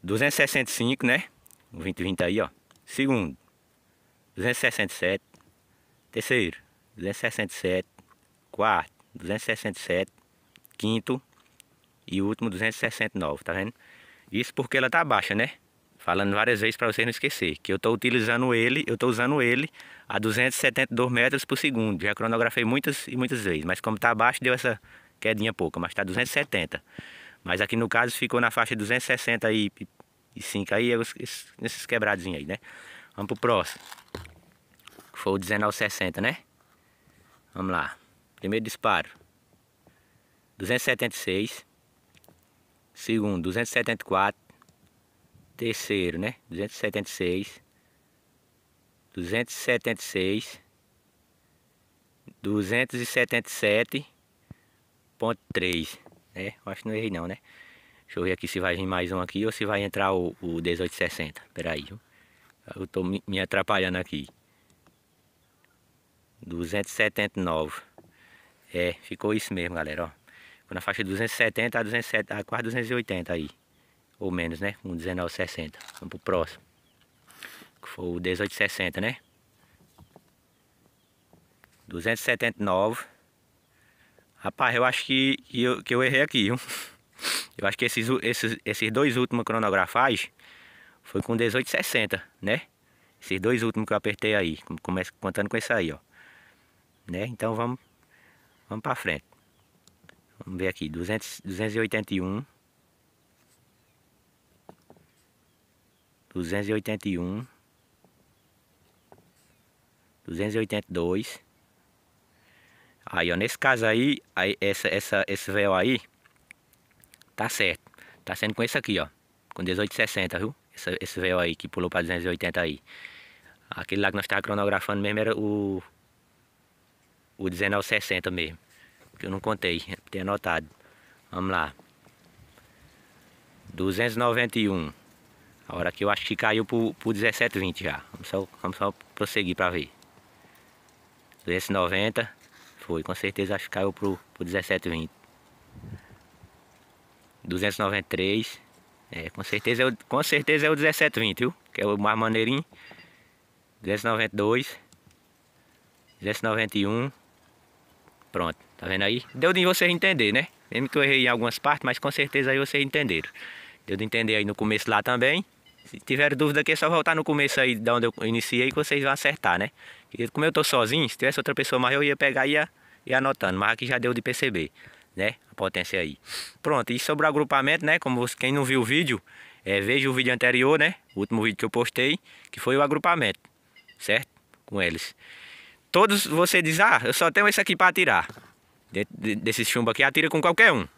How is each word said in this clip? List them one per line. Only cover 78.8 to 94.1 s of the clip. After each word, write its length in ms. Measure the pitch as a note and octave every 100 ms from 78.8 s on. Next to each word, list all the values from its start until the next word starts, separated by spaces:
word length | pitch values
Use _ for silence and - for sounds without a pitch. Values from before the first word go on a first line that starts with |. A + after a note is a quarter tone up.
| F#2 F2+
né? 160 | G#2 B2+ _ _ _ _ _ _ _ _ - - _ _ _ _ _ _ _ _ _ _ _ _ _ _ _ _ -
Duzentos 360 | E2+ E2+ A2+
e 20 |
setenta 340 | - A#2+ A#2+ -
e 60 |
nove. 400 | G2+ F#2 G#2 A#2+ - _ _ _ _ _ _ _ _ _ _ _ _ _
Rapaz, 380 | G2 - C3
eu 100 | A#2+
acho 200 | B2+ B2
que, 320 | - C3 C3+ C3+
que 180 | - B2+
eu, 200 | B2 B2
que 100 | -
eu 80 | B2
errei 200 | B2+ C3+
aqui, 220 | D3 C3
viu? 160 | G2+ B2 - - - - _ _ - - - -
Eu 120 | G2
acho 100 | G2+
que 60 |
esses, 240 | A#2+ - A2+ C3
esses, 360 | - A#2 A2+ A2+
esses 260 | - G#2+ A2
dois 260 | A2+ C#3+ A#2+
últimos 280 | B2 A#2+
cronografagens 880 | A2+ A2+ G#2+ F#2+ F2+ A#2 B2+ A2 - _ - - - - - _
foi 220 | - G2
com 140 | - A#2
dezoito 340 | A#2 A#2 C3
sessenta, 500 | - F#3 B2+ G#2+ F#2+ - _
né? 220 | F#2+ B2+ - _ _ _ _ _
Esses 200 | - F#2+
dois 220 | G2+ B2
últimos 240 | A2+ A2 G#2+
que 60 |
eu 40 | G#2
apertei 380 | G#2+